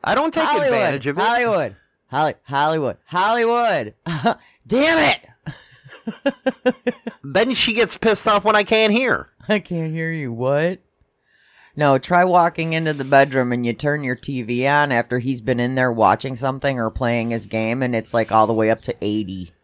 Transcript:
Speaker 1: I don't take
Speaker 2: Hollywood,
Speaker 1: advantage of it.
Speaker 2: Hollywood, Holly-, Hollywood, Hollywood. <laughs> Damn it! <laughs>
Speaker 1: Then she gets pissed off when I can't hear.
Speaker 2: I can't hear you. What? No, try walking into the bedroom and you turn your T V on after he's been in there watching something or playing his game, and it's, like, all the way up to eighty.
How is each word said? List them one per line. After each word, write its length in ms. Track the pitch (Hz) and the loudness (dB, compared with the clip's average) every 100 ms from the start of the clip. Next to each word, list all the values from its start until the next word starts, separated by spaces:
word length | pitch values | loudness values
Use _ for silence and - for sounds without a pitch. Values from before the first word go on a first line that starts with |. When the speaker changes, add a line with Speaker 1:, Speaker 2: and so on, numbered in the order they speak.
Speaker 1:
I 120 | - 220 | 0 0
don't 180 | 311 | 0
take 100 | 320 320 | -2 0
Speaker 2:
Hollywood, 220 | - 277 | 0 0
Speaker 1:
advantage 320 | 247 175 139 123 | 0 0 -2 -4
of 100 | 147 | -2
it. 40 | |
Speaker 2:
Hollywood, 540 | 202 240 240 196 127 98 _ _ _ | 0 2 0 0 -2 -8 _ _ _
Holly-, 260 | 131 156 - | -2 -2 -2
Hollywood, 540 | - 139 147 160 139 101 _ | -6 0 0 0 -2 -6 _
Hollywood. 880 | 170 196 233 226 233 233 175 107 - - | -2 0 2 2 2 2 0 -4 -10 -8
<laughs> 320 | 160 156 - _ _ - | -2 -2 -2 _ _ -2
Damn 500 | 220 302 330 294 220 | 0 2 4 2 0
it! 60 | - _ - - - - - - - - - | -6 _ -18 -18 -20 -20 -20 -14 -12 -4 -4
<laughs> 400 | - - - 254 247 - - - - 139 | -2 -4 -2 -4 -2 -6 -8 -12 -14 -4
Speaker 1:
Then 240 | 139 240 254 | 0 0 0
she 180 | - | -2
gets 240 | 220 220 - | 0 0 0
pissed 280 | 233 208 - | 0 0 2
off 200 | 208 202 | 0 2
when 100 | 214 | 2
I 80 | |
can't 300 | 208 220 220 | 2 2 4
hear. 340 | 208 262 170 - _ - | 2 0 -2 -4 _ -2
Speaker 2:
I 100 | 214 | -2
can't 320 | - 175 160 | -2 -6 -4
hear 180 | 160 160 | -4 -4
you. 220 | 160 139 | -4 -6
What? 480 | 117 127 143 165 185 _ _ _ _ _ _ _ _ - - | -4 0 0 0 -4 _ _ _ _ _ _ _ _ -20 -2
No, 220 | 147 135 | 2 2
try 260 | - 175 | 2 2
walking 480 | 185 175 170 170 160 | 4 4 2 0 -2
into 220 | 160 160 | -2 -2
the 100 | 151 | -4
bedroom 480 | 135 139 139 131 123 | 2 4 4 2 0
and 140 | 123 120 | 0 -2
you 80 | |
turn 280 | 117 147 147 139 | -2 -2 -2 -4
your 100 | 127 | -6
T 260 | - 135 | -6 -8
V 220 | 110 120 131 | -4 -2 2
on 280 | 147 147 | 2 2
after 260 | 120 120 123 | 2 0 -2
he's 220 | 120 127 | -2 -4
been 180 | 110 123 | -2 0
in 160 | 123 131 | 0 0
there 160 | 127 | 0
watching 460 | 113 104 107 - 131 | 4 4 4 -2 -6
something 420 | 131 135 143 131 | -6 -4 -4 -2
or 100 | 113 | -4
playing 420 | - 123 120 113 | -2 -2 -2 -2
his 140 | 117 110 | -6 -4
game, 360 | 110 110 123 | -4 -2 -2
and 100 | 131 | -2
it's, 200 | 117 110 | -2 -2
like, 180 | 117 110 | -2 2
all 160 | 110 110 | 4 4
the 60 | |
way 180 | 113 110 | 4 2
up 80 | 110 | 0
to 120 | - - | -4 -6
eighty. 500 | 104 107 101 95 87 _ | -4 -4 -6 -10 -12 _